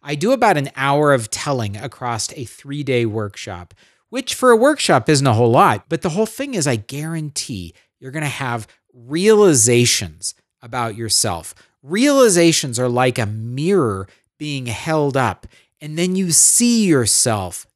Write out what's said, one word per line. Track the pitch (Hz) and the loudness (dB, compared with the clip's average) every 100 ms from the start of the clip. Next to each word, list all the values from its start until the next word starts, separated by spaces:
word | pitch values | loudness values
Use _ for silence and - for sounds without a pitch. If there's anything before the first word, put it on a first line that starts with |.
I | 143 147 | -8 -4
do | 196 | 0
about | 262 226 151 | 2 4 2
an | 139 - | -2 -4
hour | 139 143 147 | 0 2 2
of | 135 110 | 2 0
telling | - 151 135 107 104 | -8 -4 -4 -4 -8
across | 123 - 123 117 - | -14 -10 -8 -6 -8
a | - 117 | -10 -16
three-day | - 139 143 135 123 117 | -16 -12 -8 -2 0 0
workshop, | 110 104 - - 87 87 _ _ _ _ | -4 -8 -12 -14 -14 -16 _ _ _ _
which | 247 262 | -10 -8
for | - 254 | 2 4
a | 226 | 6
workshop | 269 302 - 143 139 | 4 2 2 2 4
isn't | 143 139 | 2 4
a | 113 | 4
whole | 120 | 4
lot, | 127 190 107 _ | 4 4 2 _
but | 156 | -4
the | 175 | -4
whole | 165 220 | -2 -4
thing | - 285 226 | -4 -6 -4
is | 143 | -2
I | 117 | -4
guarantee | 101 139 160 165 151 - - 107 85 _ _ _ | -6 -10 -8 -8 -8 -10 -10 -10 -12 _ _ _
you're | 131 | -14
gonna | 147 147 | -8 -8
have | - 131 117 107 _ _ | -6 -6 -6 -8 _ _
realizations | 123 120 156 208 214 202 139 117 120 120 - 87 78 - - _ _ | -20 -8 0 4 6 6 4 4 4 4 0 -6 -10 -14 -14 _ _
about | 120 127 117 107 | -10 -6 -6 -6
yourself. | 113 - 113 85 - - _ _ | -4 -2 -2 -4 -10 -20 _ _
Realizations | 135 196 285 277 240 175 170 156 143 117 | -6 0 2 4 4 6 4 2 -2 -2
are | 127 | -2
like | 120 131 123 | 2 0 0
a | 104 | -6
mirror | 110 113 127 165 196 123 95 95 _ _ _ | -6 -8 -6 -2 0 0 -4 -10 _ _ _
being | 151 139 123 | -8 -8 -8
held | 110 165 156 143 135 | -8 -4 -2 0 0
up, | 117 90 - _ _ _ | -2 -4 -14 _ _ _
and | 151 156 | -12 -4
then | 180 185 | -2 -2
you | 180 | 0
see | 151 - - 240 233 202 | 2 2 2 2 2 4
yourself | 143 110 - 123 107 90 - - | 4 2 0 0 -2 -6 -10 -18